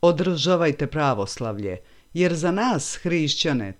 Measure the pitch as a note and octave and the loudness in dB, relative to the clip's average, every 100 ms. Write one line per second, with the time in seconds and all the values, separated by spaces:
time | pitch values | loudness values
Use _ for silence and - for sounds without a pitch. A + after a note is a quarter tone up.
0 | E3+ D#3+ F#3 E3 D3 F3+ E3 C#3 C#3+ D#3 | 2 4 0 0 2 2 2 0 -2 0
1 | C#3+ G#2+ G2 - A2+ G#2 G2 F2+ - - | 0 0 -4 -6 -6 -6 -6 -8 -12 -20
2 | _ E3+ F3+ E3 F3 F#3+ B3 E3+ - - | _ 0 0 2 0 2 2 0 -2 -4
3 | F3+ E3+ D3 - D#3+ C3 G2 | -2 0 0 0 0 0 -2